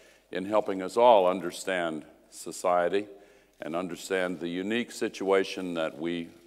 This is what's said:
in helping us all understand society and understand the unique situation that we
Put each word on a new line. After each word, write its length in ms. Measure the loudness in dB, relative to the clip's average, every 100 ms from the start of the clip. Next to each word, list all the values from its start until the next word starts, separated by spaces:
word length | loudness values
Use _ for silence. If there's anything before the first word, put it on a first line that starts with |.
| -20 _ _
in 140 | -6 0
helping 360 | 0 0 -2
us 160 | -2 6
all 300 | 8 8 6
understand 760 | 2 -4 -6 -4 -2 -2 -4 -10 -20 _
society 720 | -16 -14 -4 2 4 4 0 -4 -12 -20 -20 _ -14
and 140 | -8 -6
understand 640 | -6 -8 -4 0 0 -2
the 100 | -6
unique 420 | -4 -2 -2 -4
situation 840 | -4 -6 -2 2 2 2 -4 -6 -2
that 240 | -4 -4
we 300 | -6 -4 -8 -14